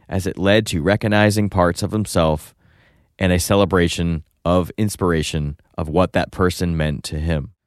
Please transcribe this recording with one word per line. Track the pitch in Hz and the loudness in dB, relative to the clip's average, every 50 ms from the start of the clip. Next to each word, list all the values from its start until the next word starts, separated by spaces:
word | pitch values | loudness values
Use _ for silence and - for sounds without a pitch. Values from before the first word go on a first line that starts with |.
| _ - | _ -6
as | 82 95 90 | -6 -4 -4
it | - - - | -4 -4 0
led | 90 98 104 110 107 | 2 2 4 4 2
to | - - 82 | 0 -2 -2
recognizing | 71 92 101 110 - 107 104 104 104 107 101 110 104 95 | 0 0 0 0 0 2 2 4 4 4 4 2 0 0
parts | - 95 87 87 87 - | 2 2 2 2 2 0
of | 104 - | -4 -4
himself | 104 110 104 - - 92 82 80 78 76 - - _ _ _ _ _ _ _ _ _ _ _ _ _ - | -4 -4 -4 -2 0 2 2 2 0 -2 -6 -12 _ _ _ _ _ _ _ _ _ _ _ _ _ -2
and | 95 92 | 0 0
a | 90 90 | 2 0
celebration | - - 104 101 101 85 95 90 85 85 - - 85 85 82 78 - _ _ _ - | 2 2 2 2 4 4 4 2 2 2 0 -2 -2 -2 -4 -4 -8 _ _ _ -2
of | 82 87 92 87 80 - - | 0 2 2 0 -2 -4 -4
inspiration | 107 104 - - 95 90 85 80 76 - - 78 73 73 73 - _ _ _ | -4 -4 -2 -2 -2 0 0 0 -2 -2 -4 -4 -4 -6 -8 -10 _ _ _
of | - 82 78 | -8 -6 -2
what | 78 87 92 85 | 0 0 2 2
that | - 92 80 - | 0 -2 -4 -4
person | - - 92 90 - - 92 87 85 | -2 0 0 0 0 -2 -2 -2 -2
meant | 80 78 76 71 - | -2 -2 -2 -4 -6
to | - - - 76 | -8 -8 -6 -4
him. | 80 82 82 73 - - - _ _ | -4 -2 -2 -4 -4 -8 -14 _ _